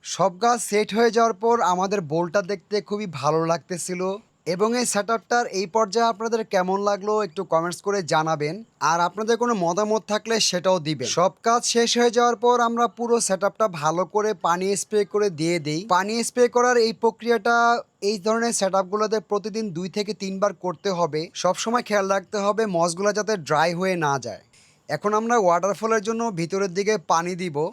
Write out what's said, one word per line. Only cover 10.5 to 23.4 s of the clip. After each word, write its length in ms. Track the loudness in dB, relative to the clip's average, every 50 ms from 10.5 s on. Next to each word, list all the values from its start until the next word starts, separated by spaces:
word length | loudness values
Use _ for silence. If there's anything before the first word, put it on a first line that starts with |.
| 0 0 0 2 0 0 0
দিবেন। 220 | -4 -4 -4 -4 -2
সব 240 | 0 2 2 2 0 _ 0
কাজ 140 | 2 2 2 0 0 0
শেষ 160 | 2 2 2 2 2
হয়ে 160 | 2 4 4
যাওয়ার 200 | 4 2 2 2 2 2
পর 120 | 2 4 4 2 2
আমরা 180 | 2 0 0 0 0 -4
পুরো 180 | -2 0 2 2 2 0
সেটআপটা 380 | 0 0 0 -2 0 _ 0 0 0 0
ভালো 200 | 0 0 0 0 -2 0 0
করে 160 | 0 0 0 -2 -2 0
পানি 200 | 0 0 2 0 -2 -2
স্প্রে 260 | -2 -4 _ 0 0 0 0
করে 160 | 0 0 0 0
দিয়ে 260 | 0 -2 0 0 0 0 -2
দেই। 140 | -4 -4 -4 0 2 2
পানি 180 | 2 2 0 -2 -2 -4 -2
স্প্রে 180 | _ 2 2 4
করার 280 | 4 2 4 4 4 4 2
এই 60 | 2 0 0
প্রক্রিয়াটা 540 | 0 -2 -2 _ -2 0 0 2 2 2 2 4 4 4 2 2 -2 _ _ _ -2 -2
এই 60 | -2 0 0
ধরনের 320 | 0 0 2 0 0 0 0
সেটআপগুলোতে 580 | 0 2 2 0 0 0 -2 -2 0 0 0 -4 -2 _
প্রতিদিন 340 | -4 -4 -4 -4 -6 -6 -6 -6 -6
দুই 120 | -8 -8 -6 -6
থেকে 160 | -6 -6 -6 -6 _
তিনবার 300 | -8 -8 -4 0 -2 -2 -2 _ -6
করতে 260 | -6 -6 -4 _ -4 0 0
হবে। 220 | -2 -2 -2 -4 -6 -6 _
সবসময় 500 | -10 -6 -6 -6 -4 -4 -2 -2 -2 -2 0
খেয়াল 180 | 0 0 0 0 -2
রাখতে 240 | -2 -2 _ -6 -2
হবে 240 | 0 0 0 0 -2 0 0
মসগুলো 340 | 0 0 0 0 0 -2 0 0 0
যাতে 160 | -2 -2 -4 -4